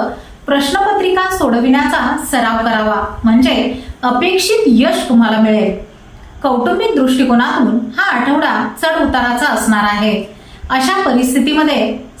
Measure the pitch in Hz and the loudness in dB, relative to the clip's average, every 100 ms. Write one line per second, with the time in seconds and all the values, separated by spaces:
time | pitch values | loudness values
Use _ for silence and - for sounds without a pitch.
0 | 233 - - - - 285 277 381 403 403 | -4 -8 -16 -12 -2 -2 0 0 0 0
1 | 381 370 370 370 277 233 254 277 294 302 | 0 0 0 -2 0 2 2 2 2 0
2 | - 285 - 254 226 226 226 220 214 202 | -2 -4 -4 -2 0 -2 -2 0 0 -2
3 | - - 226 233 302 - - - - - | -4 -2 2 4 4 2 -2 -6 -10 -6
4 | 247 - 370 381 427 440 415 226 302 - | -2 0 0 0 0 2 4 4 4 0
5 | - 233 220 220 220 214 190 - - - | 2 2 4 2 2 2 0 -4 -10 -20
6 | - - - - 269 247 285 359 440 285 | -20 -20 -20 -6 -2 0 0 0 0 2
7 | 262 262 247 240 262 302 214 226 - 339 | 2 2 2 2 2 0 0 0 -2 -4
8 | 392 240 269 294 294 233 - - 330 320 | -2 -2 0 0 0 -2 -4 -4 -2 0
9 | 277 262 240 247 294 226 220 214 208 208 | 0 0 -2 -2 -2 0 0 0 0 0
10 | 214 208 - - - - - 262 262 381 | 0 -2 -6 -14 -20 -16 -4 -2 0 0
11 | 370 247 247 269 262 302 302 247 220 - | 2 2 2 0 0 0 0 0 -2 -6
12 | - - | -12 -14